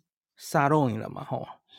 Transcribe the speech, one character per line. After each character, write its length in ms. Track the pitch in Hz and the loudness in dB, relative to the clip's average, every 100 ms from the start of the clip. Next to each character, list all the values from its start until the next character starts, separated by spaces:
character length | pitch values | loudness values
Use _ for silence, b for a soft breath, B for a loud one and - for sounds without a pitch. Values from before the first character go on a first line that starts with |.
| _ _ _ | _ _ _
沙 320 | _ - 160 143 | _ -2 2 4
龙 320 | 156 131 110 | 4 2 -2
了 120 | 107 | -6
嘛 120 | - | -10
吼， 240 | - 123 - - _ | -8 -8 -10 -16 _